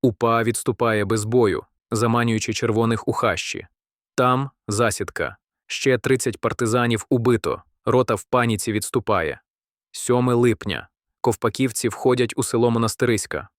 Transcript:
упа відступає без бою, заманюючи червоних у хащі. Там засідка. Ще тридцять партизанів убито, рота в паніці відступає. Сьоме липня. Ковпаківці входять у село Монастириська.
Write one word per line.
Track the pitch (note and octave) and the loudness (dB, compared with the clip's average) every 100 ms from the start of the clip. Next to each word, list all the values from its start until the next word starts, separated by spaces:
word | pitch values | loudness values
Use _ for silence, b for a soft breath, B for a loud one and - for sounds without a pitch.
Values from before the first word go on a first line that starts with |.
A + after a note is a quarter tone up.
упа | C3 G#2+ A#2 A#2 | 0 0 0 0
відступає | A2+ A#2 - G#2+ A#2 A2 | 0 -2 -4 -2 0 0
без | G2 A2 | 0 -2
бою, | G#2 B2 A2+ D#2 - _ _ | 0 2 2 2 -6 _ _
заманюючи | A2+ A#2 A#2 A#2 A2 - | -2 2 2 2 0 -2
червоних | A2 A#2 A2 A2+ A2+ - | -4 -2 0 0 0 -2
у | |
хащі. | A2+ A#2 F2 - - - _ _ _ _ - | 0 0 0 -4 -10 -14 _ _ _ _ 0
Там | B2 B2+ C#3 _ - | 2 2 -2 _ -8
засідка. | G#2 A#2 G2 F#2+ - C#2 - _ _ _ | 0 0 0 -8 -6 -6 -8 _ _ _
Ще | - - B2 | -4 0 2
тридцять | - C3 B2+ A2 | 2 0 0 -4
партизанів | A#2 - A#2 A#2+ A#2+ A2+ - | -4 -2 0 2 2 0 0
убито, | B2+ A#2 A#2 - B1 _ _ | 0 2 0 0 -6 _ _
рота | - A#2+ B2 | 0 2 2
в | G#2+ | -2
паніці | - B2+ A#2+ G#2+ - | 0 0 2 0 -2
відступає. | G#2+ - B2+ - G2+ D#2+ C#2 _ _ _ _ _ | -4 -2 -4 0 0 0 -6 _ _ _ _ _
Сьоме | - - B2 B2+ | -14 0 2 2
липня. | A#2+ A#2+ G#2+ - C#2+ - _ _ _ | 4 2 2 -4 -8 -8 _ _ _
Ковпаківці | - A2+ A#2 - C3 - A#2 | -2 0 -2 -2 -4 -2 -4
входять | - C3+ B2 A#2+ - | 0 0 2 0 -2
у | |
село | - A#2 A#2+ | -2 2 2
Монастириська. | A#2 A2+ - A#2+ A2 - D#2 C2+ | 2 0 0 0 0 -2 -8 -10